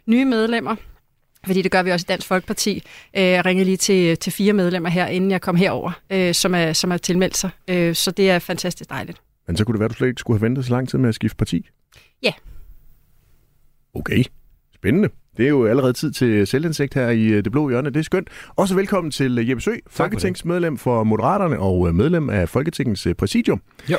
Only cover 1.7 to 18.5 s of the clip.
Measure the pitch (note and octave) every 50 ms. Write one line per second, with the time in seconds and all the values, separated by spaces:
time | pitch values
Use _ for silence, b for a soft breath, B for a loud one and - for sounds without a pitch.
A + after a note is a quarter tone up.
1.7 | - F#3 F3+ F#3 F3 E3+ - - F#3 F3 - - F#3+ F3+ - - G#3 - - G#3
2.7 | F#3+ - B B B B B B - G3 F#3 F3+ F3+ F3+ F3 F#3 F#3 F#3+ F#3+ F#3
3.7 | F#3+ - - - G3 F#3 F3 E3 E3 D#3+ - F#3+ - - G3 G#3 G#3 G3+ F3+ F3
4.7 | F#3 F3+ E3 F3 E3 F#3 E3+ A2 F3+ F#3 F#3 G3 F#3+ F3+ - F#3+ F3+ E3+ G3 E3+
5.7 | A#2 - - F3 F3 - - - G3 F#3+ F#3 F3 E3+ - - F3+ F3+ F3 E3 D#3
6.7 | D#3+ - - F#3 F3 F3 - - F3 F3+ F#3 F3+ - - - F3+ - - _ -
7.7 | F3+ F3 E3+ E3+ E3 - - F#3+ F3+ G#3 G3 F#3+ F3+ F3 - - F3 - - G#3+
8.7 | - - - - E3+ - - E3 E3 - _ _ _ _ _ - E2+ - G#2+ A#2+
9.7 | A2 G2+ G#2+ A2 - - B2+ B2+ B2 - - - A2+ G2+ A2 A2+ B2+ C#3 B2+ B2
10.7 | B2 B2+ C3 - - C3 B2+ A#2 G#2+ - - A2 - - G#2+ - - - - _
11.7 | _ _ _ _ b b b b b _ C4 G#3+ - - - - - - - -
12.7 | - - - - - - _ _ _ _ _ _ _ _ _ _ _ _ _ _
13.7 | _ _ _ _ - - - - G2 A2+ - - - - - _ _ _ _ _
14.7 | _ _ - G2 C#3 G3+ G#3+ - - - - _ _ G#2 A#2+ C#3+ D3 C3+ A#2 G#2
15.7 | A#2+ C#3 C3 B2+ B2 - D#3+ C#3 - - C3 A#2 G#2+ G#2 G2 - - C#3 E3 E3
16.7 | D3+ - C#3+ C3+ - C#3 B2 A#2 A#2 A2+ A2 A2 G#2+ G#2 G2 G#2 A#2 D3 D3+ C3+
17.7 | A#2 B2 C#3+ C#3+ A#2+ D#3 D#3 - F3+ F#3+ E3+ B B B B B